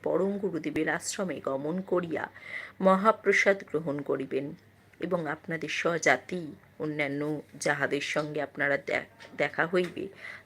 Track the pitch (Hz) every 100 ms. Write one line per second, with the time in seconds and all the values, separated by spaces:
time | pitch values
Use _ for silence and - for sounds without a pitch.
0 | 151 160 196 202 196 165 151 156 160 165
1 | - - 185 135 - 135 151 185 190 180
2 | 170 151 - - - - - - 190 190
3 | 214 214 202 202 202 196 - 151 165 143
4 | 139 139 135 131 143 180 - _ - -
5 | 175 180 151 160 - 160 156 - 170 165
6 | 151 127 - 180 147 - - - 156 151
7 | 139 143 151 151 - 139 156 143 135 143
8 | - 151 151 151 139 - 143 139 - 135
9 | - - - - 147 - 165 180 175 -
10 | - - - -